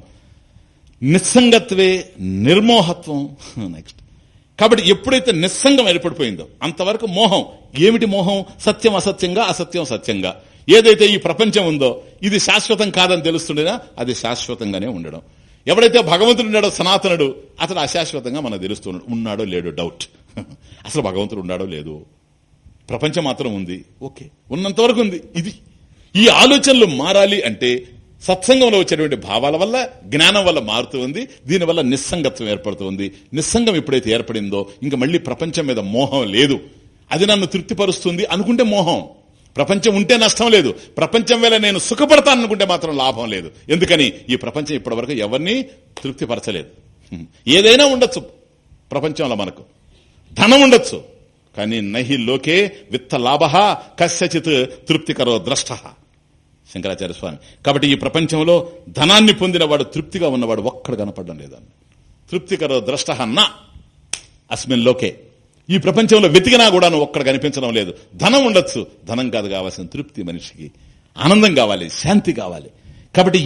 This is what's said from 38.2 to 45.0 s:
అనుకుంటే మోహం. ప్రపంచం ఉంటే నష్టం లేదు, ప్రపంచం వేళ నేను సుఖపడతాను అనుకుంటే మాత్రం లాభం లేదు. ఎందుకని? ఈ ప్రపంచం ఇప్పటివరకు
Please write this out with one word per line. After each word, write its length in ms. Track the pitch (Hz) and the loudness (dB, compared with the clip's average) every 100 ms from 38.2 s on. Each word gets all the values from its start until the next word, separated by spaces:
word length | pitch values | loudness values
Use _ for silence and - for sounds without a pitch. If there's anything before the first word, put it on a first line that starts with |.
| - | -4
అనుకుంటే 380 | 190 208 240 | -2 0 0
మోహం. 380 | 233 202 165 127 - - _ _ _ - | 2 0 0 -2 -6 -18 _ _ _ -4
ప్రపంచం 400 | 143 196 214 196 | -2 0 0 0
ఉంటే 220 | 202 240 | 2 2
నష్టం 300 | 220 - 226 | 2 2 4
లేదు, 200 | 214 131 - - - | 4 2 -4 -10 -4
ప్రపంచం 440 | 160 226 226 233 | -2 0 0 2
వేళ 160 | 233 220 | 4 2
నేను 220 | 208 190 | 2 -2
సుఖపడతాను 600 | - 226 294 294 285 262 | -4 -2 4 6 6 2
అనుకుంటే 240 | 226 202 196 | 0 -2 0
మాత్రం 320 | 175 165 143 | 0 -2 -2
లాభం 320 | 135 113 117 | -2 -2 -6
లేదు. 220 | 98 82 - - | -8 -10 -14 -4
ఎందుకని? 380 | 165 180 165 127 - - | 0 2 2 2 -2 -4
ఈ 60 | 123 | -4
ప్రపంచం 380 | 120 147 143 143 | -4 -8 -6 -8
ఇప్పటివరకు 360 | 120 117 | -6 -6